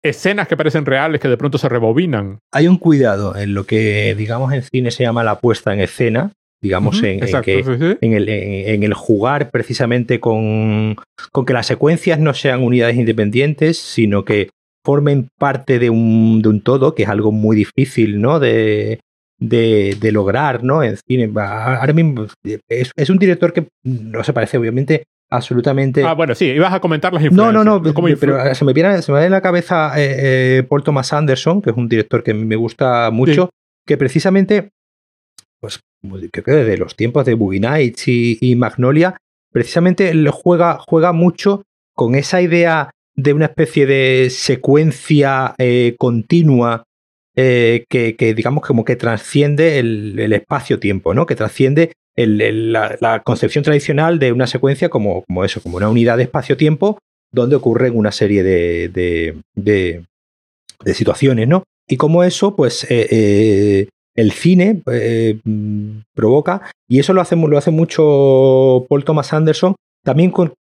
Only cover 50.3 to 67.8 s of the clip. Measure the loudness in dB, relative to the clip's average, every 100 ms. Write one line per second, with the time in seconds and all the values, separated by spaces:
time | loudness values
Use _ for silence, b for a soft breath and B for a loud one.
50.3 | -2 -2 -8 -4 -4 -2 -2 -2 -2 0
51.3 | -2 -4 0 0 2 0 -2 _ -2 0
52.3 | 2 0 -2 -2 -2 -2 -2 -2 -2 -2
53.3 | -2 0 0 0 0 0 0 0 2 0
54.3 | 0 -2 0 -2 0 -2 -2 -2 -4 -4
55.3 | -4 -2 -4 -10 -4 0 2 2 2 -2
56.3 | -4 -2 0 0 2 -2 -2 _ _ _
57.3 | -2 0 2 2 0 0 0 -2 0 0
58.3 | 2 2 0 0 -4 -6 -4 -2 -2 -4
59.3 | -8 -14 -6 0 0 0 -6 -14 _ _
60.3 | _ _ _ _ -10 -6 -2 -2 0 0
61.3 | 0 0 0 -2 _ _ -2 2 2 2
62.3 | 0 -2 0 -2 -2 -2 0 2 2 2
63.3 | 4 2 2 2 2 -2 _ _ -2 0
64.3 | 0 2 4 2 0 -4 -4 -2 -2 -2
65.3 | -2 -6 -6 -4 -6 -8 -12 -14 -2 2
66.3 | 2 0 -6 B -20 _ 0 2 0 2
67.3 | 0 2 2 2 0